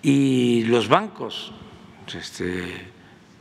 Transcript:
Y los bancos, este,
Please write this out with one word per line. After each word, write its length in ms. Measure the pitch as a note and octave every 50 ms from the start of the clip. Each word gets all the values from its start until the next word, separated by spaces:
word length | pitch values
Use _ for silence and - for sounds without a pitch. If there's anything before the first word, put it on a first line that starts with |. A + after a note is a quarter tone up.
Y 600 | - C#3+ C#3 C#3 C#3 C3+ C3 B2+ B2 A#2+ A#2+ A#2 A2+
los 220 | A2+ A#2+ A#2+ G#2+
bancos, 640 | G#2 C#3 F#3 G#3+ G#3 - - C3+ G#2+ - - - - - - - - - - - - - - - - -
este, 720 | E2+ - - - - G2 F2+ F2+ F#2 F2+ F2+ F2+ F2+ F2+ F#2 - - - - - - - - - -